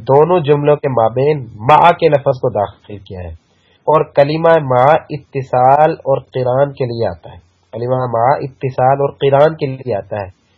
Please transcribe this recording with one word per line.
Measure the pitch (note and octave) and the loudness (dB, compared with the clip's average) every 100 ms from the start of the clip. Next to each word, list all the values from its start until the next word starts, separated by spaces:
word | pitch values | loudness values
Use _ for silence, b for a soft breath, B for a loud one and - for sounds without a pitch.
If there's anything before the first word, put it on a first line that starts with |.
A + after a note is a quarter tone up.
| A2 | 2
دونوں | C#3 D#3+ F3+ C#3+ | 2 4 2 0
جملوں | D3 D3 D3 | 0 0 0
کے | C#3+ | -2
مابین | A#2 A2+ B2 C#3 D3+ A2 - B2+ | 0 0 0 -2 -2 -8 -6 2
مع | D3+ E3 E3+ | 4 4 4
کے | E3 | 2
لفظ | C#3+ C#3 C3 | 0 0 -2
کو | B2+ | -2
داخل | G#2 G2 - - G2+ - | -2 -4 -8 -20 -20 -16
کیا | F#2 | -14
ہے، | F2 E2 _ _ _ _ - | -14 -16 _ _ _ _ 0
اور | D#3 D3 - | 0 0 0
کلمہ | C#3+ D#3 E3 E3 C3+ | 0 0 2 2 2
مع | B2+ C3+ D#3 - C#3+ | 2 4 2 -2 -14
اتصال | - C#3 C3 B2+ B2+ D3 D#3 D#3+ C3+ | -10 -10 -4 2 4 4 2 0 -4
اور | C3+ - C3 | -4 -4 -6
قران | B2 B2+ C#3+ C3+ | -2 0 -2 -4
کے | B2 | -6
لیے | A#2 G#2 | -4 -6
آتا | E2+ A2+ | -8 -16
ہے، | F#2 _ _ _ | -20 _ _ _
کلمہ | A2+ A#2+ B2+ B2 A#2 | -10 -4 -4 -2 0
مع | A#2+ D#3 C#3 | 0 0 -4
اتصال | - C3+ C3 B2+ C#3 C#3 | -8 -8 -2 0 0 -2
اور | - | -2
قران | C#3 C3+ D#3 D#3 | 0 2 2 0
کے | C#3+ | -8
لیے | C3 B2+ G2+ | -8 -8 -8
آتا | G2 G#2+ | -6 -10
ہے، | F#2+ - _ | -10 -16 _